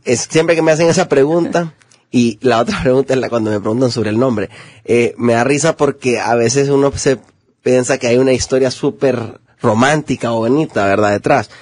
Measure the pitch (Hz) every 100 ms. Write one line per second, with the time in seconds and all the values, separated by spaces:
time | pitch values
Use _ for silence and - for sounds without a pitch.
0 | - 117 - 156 165 165 160 156 170 175
1 | 175 139 143 170 170 170 170 - _ _
2 | _ 127 117 107 127 113 117 104 131 131
3 | 131 123 113 117 107 104 104 117 127 117
4 | 104 110 131 107 92 - - - - 120
5 | 117 - 120 117 123 143 160 156 143 -
6 | 127 110 98 117 117 139 139 139 139 -
7 | 147 131 - _ _ _ 127 127 123 131
8 | 120 123 131 123 - 131 131 - 143 -
9 | 135 120 107 - _ _ 120 107 131 151
10 | 147 131 117 113 117 143 156 113 101 101
11 | 104 101 - 139 - -